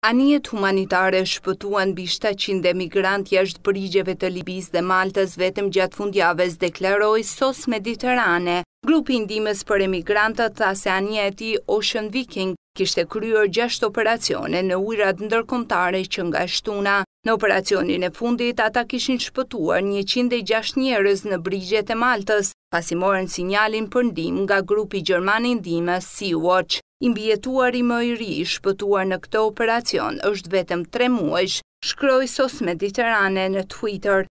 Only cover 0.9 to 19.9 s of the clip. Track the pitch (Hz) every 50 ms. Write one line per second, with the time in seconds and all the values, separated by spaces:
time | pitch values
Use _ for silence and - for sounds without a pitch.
0.9 | 190 180 190 190 185 185 190 185 - - - - 190 185 - 202 202 208 190 190
1.9 | 185 165 185 175 - - - 220 202 196 - - 196 190 170 180 175 185 185 160
2.9 | - 202 190 190 196 202 196 - - 185 190 190 - - - - 196 196 190 196
3.9 | 170 196 185 185 185 185 - 185 185 180 185 180 180 185 190 - - 175 175 180
4.9 | 185 185 185 190 190 202 190 190 180 - 180 185 185 - 202 196 190 190 185 190
5.9 | - - 208 202 190 196 175 165 170 165 180 180 165 - - 175 160 - 185 190
6.9 | 196 208 208 214 214 220 220 - - - 269 262 262 - - - 240 214 196 220
7.9 | 233 226 - 254 254 247 233 185 170 175 180 175 175 180 175 _ _ _ - 226
8.9 | 311 320 - - 262 240 220 196 214 214 214 214 208 196 - - 214 196 196 190
9.9 | 190 180 165 - 208 208 208 220 226 214 233 226 208 - 226 190 196 196 - 208
10.9 | 185 190 190 202 220 214 202 196 196 - 220 220 220 - - - 208 214 214 -
11.9 | - 233 214 214 196 254 254 - - - 190 190 185 - _ _ _ - 190 185
12.9 | - - 175 165 - 220 214 226 226 214 214 202 180 214 233 240 - - - 214
13.9 | 202 - 220 214 226 233 - - 175 - - - - 180 185 190 180 185 196 208
14.9 | 226 208 208 190 190 180 208 214 226 226 226 226 - 247 233 - 220 180 180 180
15.9 | 180 190 190 190 - - 185 175 156 - 170 180 - - - - 208 202 202 196
16.9 | 196 202 190 - _ _ _ 226 226 214 - 208 190 190 190 - 202 185 190 180
17.9 | 190 185 185 180 180 - 233 240 240 233 240 240 240 240 226 220 208 247 233 240
18.9 | - 247 - - 262 247 - - - - 262 254 - 226 160 160 175 180 190 202